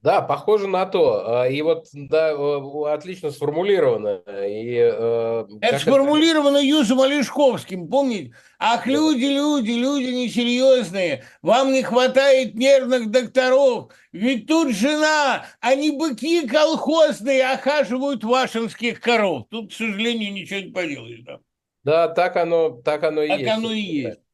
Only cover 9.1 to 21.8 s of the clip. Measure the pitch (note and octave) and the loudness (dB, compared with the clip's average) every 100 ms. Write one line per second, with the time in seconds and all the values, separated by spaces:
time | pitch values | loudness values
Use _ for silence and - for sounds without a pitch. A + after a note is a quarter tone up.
9.1 | C#4 C#4 C#4 D4 D4 A3 A#3 B3+ C#4+ B3+ | 0 0 0 0 0 -2 -2 -2 -2 -4
10.1 | B3 B3 G#3+ A#3+ B3 C4 B3+ F#3 G3 F3 | -4 -4 -2 -2 2 4 4 2 -4 -2
11.1 | C3 - _ D#3 A#3 C4+ C4 - A#3+ B3+ | -4 -8 _ 0 2 2 0 0 0 2
12.1 | C4 C#4 C4 B3 A3 C4 C#4 B3+ B3+ A3 | 4 4 4 2 0 4 4 4 -2 0
13.1 | B3 A#3 B3+ B3+ C4 C#4 A3 B2+ _ _ | -2 0 0 2 4 4 0 -8 _ _
14.1 | E3 A3+ C4 - D#4+ D4+ G3 B3+ D4+ D4+ | -4 -2 -2 0 0 2 0 0 2 2
15.1 | D#4 C#4+ G3+ - _ A#3 C4+ D4+ C#4 D#4+ | 2 2 -2 -6 _ 0 2 0 -2 -4
16.1 | A#3 C#4+ E4+ C4+ C#4+ D#4 D#4 A3+ D#4+ D4+ | -4 -2 0 2 2 2 0 0 2 2
17.1 | A#3+ A3+ C4+ C4 C4 C4 D4+ G3 B3+ C#4 | 2 -2 0 0 0 -2 0 0 -2 -4
18.1 | C4+ G#3+ B3+ B3+ A3+ A3+ - A#3 - A3+ | -4 0 0 0 -4 -8 -6 -8 -4 0
19.1 | A#3 G3+ C#3+ A2 A3 A3 - A3+ G3 A#3 | 2 2 -2 -8 -14 -14 -8 -8 -4 -4
20.1 | A#3 G#3 G3 D#3+ G3 F#3 F3+ E3+ C3+ A#2 | -4 -6 -8 -10 -10 -8 -8 -8 -8 -14
21.1 | A#2 C3 C3+ _ _ _ _ | -18 -18 -20 _ _ _ _